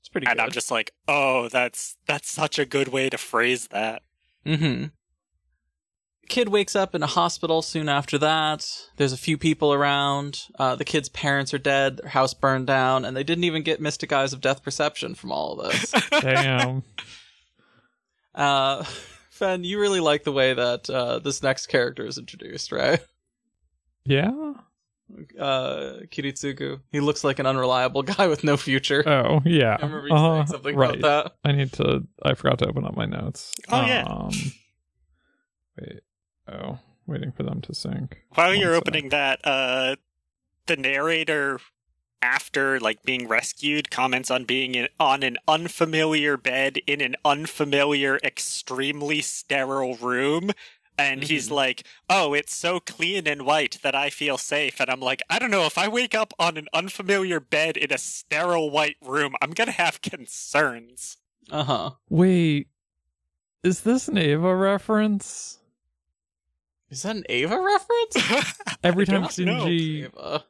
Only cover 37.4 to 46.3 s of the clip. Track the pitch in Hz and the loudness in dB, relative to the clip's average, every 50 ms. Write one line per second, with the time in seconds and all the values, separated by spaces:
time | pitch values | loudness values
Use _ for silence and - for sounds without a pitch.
37.4 | - 127 127 - - - - - - - - - 131 131 - - _ _ _ - | -6 -6 -6 -8 -10 -10 -12 -10 -8 -8 -8 -8 -8 -10 -12 -18 _ _ _ 2
38.4 | 170 180 190 202 196 175 165 170 165 - 160 156 143 135 139 147 139 135 131 - | 2 4 4 2 2 4 2 2 2 0 -2 -2 -4 -2 -2 0 0 0 -2 0
39.4 | - 151 135 135 135 127 127 131 131 127 135 - _ _ _ _ _ _ _ _ | 0 -2 0 0 0 0 0 0 0 -2 -4 -6 _ _ _ _ _ _ _ _
40.4 | _ _ _ _ _ - 170 139 135 131 139 139 143 160 165 160 160 156 156 151 | _ _ _ _ _ -4 -2 0 0 0 0 0 0 0 0 0 0 0 0 0
41.4 | 143 139 135 123 - - _ _ _ _ _ _ _ _ _ _ - 123 127 139 | 0 -2 -4 -6 -10 -18 _ _ _ _ _ _ _ _ _ _ -2 0 0 0
42.4 | - - - 143 139 135 135 131 113 110 110 107 _ - 131 127 123 113 110 117 | -4 -2 -2 0 0 0 0 0 0 -2 -2 -2 _ -4 -2 -2 -2 0 0 -2
43.4 | - - - - 143 147 147 151 143 - - - 127 131 127 127 127 - 131 127 | 0 -2 -10 -4 -4 -2 -2 -2 -2 -4 -2 0 0 0 0 -2 -2 -2 -2 -2
44.4 | 123 110 123 131 131 127 127 123 120 - _ _ 160 139 135 139 139 131 123 - | 0 -2 -2 -2 -2 -2 -4 -4 -4 -4 _ _ 2 2 2 2 0 -4 -4 -2
45.4 | _ - 156 160 170 175 - - 170 160 160 156 156 156 156 151 147 147 | _ 2 2 2 0 -6 -2 -2 0 0 2 2 2 2 2 2 2 2